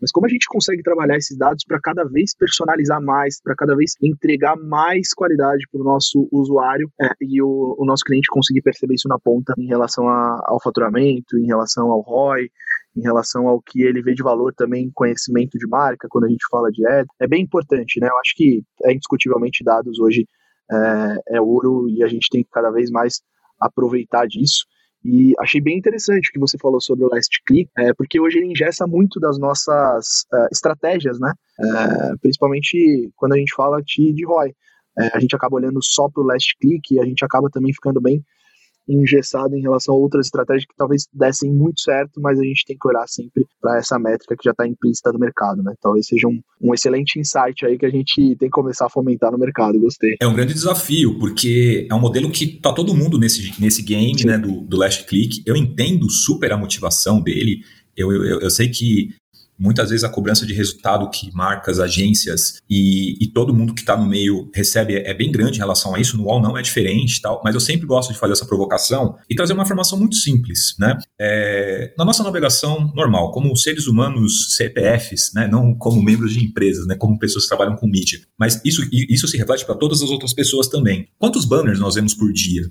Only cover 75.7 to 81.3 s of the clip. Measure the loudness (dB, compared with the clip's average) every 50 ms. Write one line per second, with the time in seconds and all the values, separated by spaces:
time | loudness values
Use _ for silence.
75.7 | 2 2 0 2 2 4 4 4 4 4 2 0 0 0 -2 -2 0 0 0 0
76.7 | 0 0 -2 -4 -2 0 0 0 2 2 0 -2 -2 -2 -2 -2 0 0 0 0
77.7 | 0 -2 0 0 0 0 0 -2 -4 -6 -10 _ _ -2 0 0 0 0 0 -2
78.7 | 0 -2 -2 -2 0 0 0 2 0 0 0 0 -2 -2 0 0 -2 -2 -2 -6
79.7 | -4 -2 -2 0 0 -2 -2 -2 -4 -4 -4 -6 -4 -2 -2 0 0 0 0 0
80.7 | 0 0 0 0 0 -2 -6 -10 _ _ -2 0